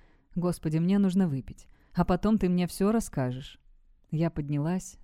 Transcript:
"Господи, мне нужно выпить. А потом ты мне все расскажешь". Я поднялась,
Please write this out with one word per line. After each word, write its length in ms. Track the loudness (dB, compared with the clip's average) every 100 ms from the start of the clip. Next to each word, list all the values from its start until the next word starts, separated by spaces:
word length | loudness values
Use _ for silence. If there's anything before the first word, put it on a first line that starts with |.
| _ _ _
"Господи, 440 | -4 -2 -2 -2 0
мне 200 | 2 2
нужно 300 | 2 2 0
выпить. 400 | -2 -8 -16 -20 -20 _
А 140 | -2 2
потом 320 | 2 2 2
ты 100 | 2
мне 180 | 2 0
все 260 | 0 2
расскажешь". 680 | 2 -2 -4 -4 -4 -12 -20 _ _ _ _ -6
Я 200 | -2 -2
поднялась, 680 | -2 -4 -2 -2 -4 -6 -12